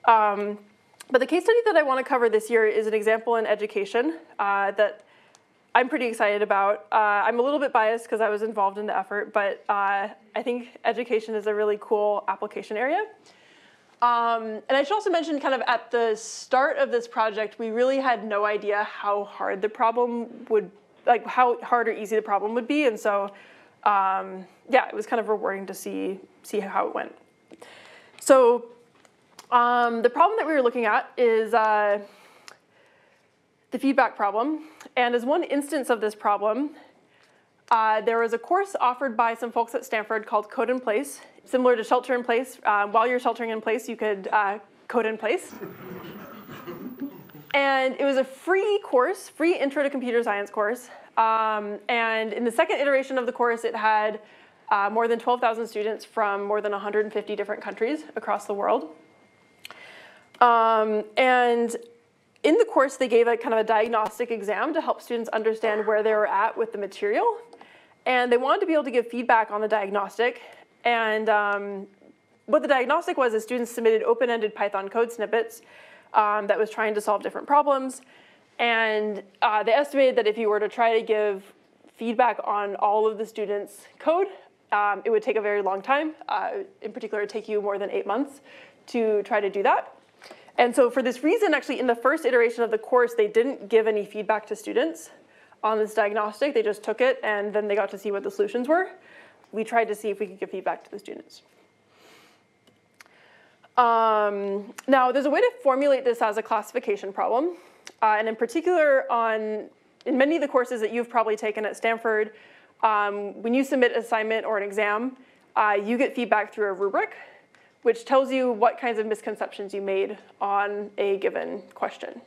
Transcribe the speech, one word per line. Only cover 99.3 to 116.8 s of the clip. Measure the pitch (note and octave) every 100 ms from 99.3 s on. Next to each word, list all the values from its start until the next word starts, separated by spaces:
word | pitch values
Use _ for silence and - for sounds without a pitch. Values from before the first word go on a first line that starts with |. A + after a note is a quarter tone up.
| _ _
We | G3+
tried | A3 A#3 G#3+
to | G#3
see | G#3+
if | G3
we | G#3
could | F#3+
give | F#3
feedback | F#3+ F#3 E3+ -
to |
the | G3+
students. | - - - - _ _ _ _ _ _ - - _ _ _ _ _ _ _ _ - _ _ _ _ _ _ -
Um, | A#3 A3+ A3+ G#3+ G#3 G3+ G3+ G3+ G3+ - -
now, | C4+ B3+
there's | B3 C#4
a |
way | D#4
to | A#4+ -
formulate | C#4 C4 C#4+ C4
this | B3 A#3
as | A3 G3+
a |
classification | G#3+ A3 G#3 B3+ A#3+ G3+ G3
problem. | G3 F#3 A3+ E4+ F4 - _ - _
Uh, | A3 G#3+
and | A3
in | A3
particular, | A3+ E4 F4 F4 D4+ C4+ C4+
on, | A#3 A3+ A3 G#3+ G#3+ - _ _ _ -
in | B3+
many | C#4 E4
of |
the | C#4+
courses | B3+ A#3+ B3
that | G#3+
you've | A#3 A#3+
probably | A#3+ A3 G#3+
taken | A3 G#3+ G#3+
at | -
Stanford, | A3+ A3+ A3+ G#3+ G#3+ - - - _ _
um, | A3+ G#3 G#3 G3+ G3+ -
when | A3
you | B3+
submit | C4+ C#4 A#3+
an | A#3
assignment | A3+ A3 G#3+ A3 G#3
or | G#3+
an |
exam, | G3+ G3 G#3 G#3+ B3+ B3+ - _ _ -
uh, | G#3+ G3+
you | G#3 A#3+
get | C4+ -
feedback | A#3+ G#3+ G#3
through | - G#3
a |
rubric, | F#3